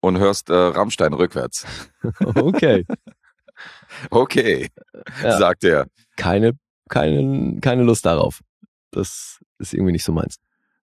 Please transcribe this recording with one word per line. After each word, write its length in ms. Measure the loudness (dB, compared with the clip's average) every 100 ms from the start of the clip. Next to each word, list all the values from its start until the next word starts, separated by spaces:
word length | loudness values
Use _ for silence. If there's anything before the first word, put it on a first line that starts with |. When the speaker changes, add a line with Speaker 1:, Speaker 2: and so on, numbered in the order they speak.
Speaker 1:
und 160 | 2 4
hörst, 300 | 2 0 0
äh, 40 |
Rammstein 600 | 2 2 2 -2 0 0
rückwärts. 520 | 2 0 -2 -8 -8 -12 -16 -18 _
Speaker 2:
<laughs> 340 | -8 -4 -2 0
Okay. 500 | 0 2 2 2 0
Speaker 1:
<laughs> 40 | -10 -12 _ _ _ _ -20 -20 -20 _ -18 0
„Okay“, 600 | 0 2 0 2 0 -4 _ _ -20 -18 -6
Speaker 2:
Ja. 140 | 0 2
Speaker 1:
sagt 260 | 2 2
er. 240 | 2 2 0 _ _ -8
Speaker 2:
Keine, 360 | -2 2 2 -2 _ _ _
keine, 720 | -2 0 0 0 0 -2 -2
keine 220 | 0 2
Lust 220 | 4 2 2
darauf. 360 | 0 0 -4 _ _ _ _ _
Das 480 | -8 -6 -10 -18 -20 _ _
ist 140 | -10
irgendwie 200 | -2 0
nicht 100 | 0
so 80 | -2
meins. 260 | -4 -4 -10 _ _ _ _